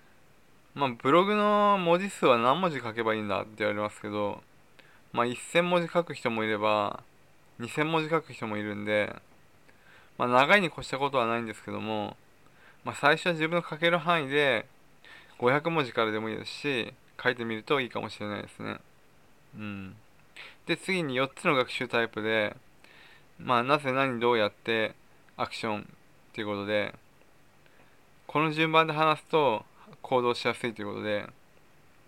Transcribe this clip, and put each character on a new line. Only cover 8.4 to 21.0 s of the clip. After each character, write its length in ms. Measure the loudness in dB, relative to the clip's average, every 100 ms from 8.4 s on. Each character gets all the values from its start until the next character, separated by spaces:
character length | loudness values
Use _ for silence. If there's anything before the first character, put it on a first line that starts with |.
| -6
も 120 | -4
い 40 |
る 120 | -4
ん 100 | -6
で、 320 | -2 0 0 -4 -18 -20 -20 _ -20 -20 -20 -20 -14 -4
ま 80 | 2
あ、 20 |
長 300 | 4 6 6
い 20 |
に 60 | 4
越 160 | -4
し 80 | -8
た 80 | -2
こ 100 | 0
と 80 | 2
は 100 | 0
な 120 | 0
い 40 |
ん 40 | -4
で 80 |
す 100 | -10
け 60 | -8
ど 100 | -6
も、 380 | -4 -4 -4 -10 _ _ -20 -20 -20 -14
ま 80 | -10
あ、 20 |
最 220 | 0 2 2
初 100 | 2
は 60 |
自 140 | 0 0
分 100 | -2
の 80 | -4
書 80 | 0
け 140 | 2
る 80 | 2
範 260 | 2 0
囲 40 | 0
で、 380 | 2 2 2 -2 -14 _ _ -20 -20 -20 -2
五 120 | 2
百 200 | 2 2
文 140 | 0
字 80 | 0
か 120 | 0
ら 60 | 0
で 80 | 0
も 120 | -4
い 40 |
い 20 | -8
で 80 |
す 80 | -10
し、 420 | -8 -4 -4 -4 -10 -20 -4
書 80 | -2
い 60 | 0
て 80 |
み 100 | -2
る 80 | -6
と 180 | 0 0
い 60 | 0
い 20 |
か 120 | -6
も 80 | -8
し 120 | -8
れ 80 | -8
な 100 | -8
い 40 |
で 60 | -10
す 140 | -10
ね。 160 | -10 -10 -14 _ _ _ _ _ _ -14
う 20 |
ん。 380 | -12 -12 -14 -16 -20 _ _ -20 -20 -14 -8
で、 100 | -6
次 260 | -4 -4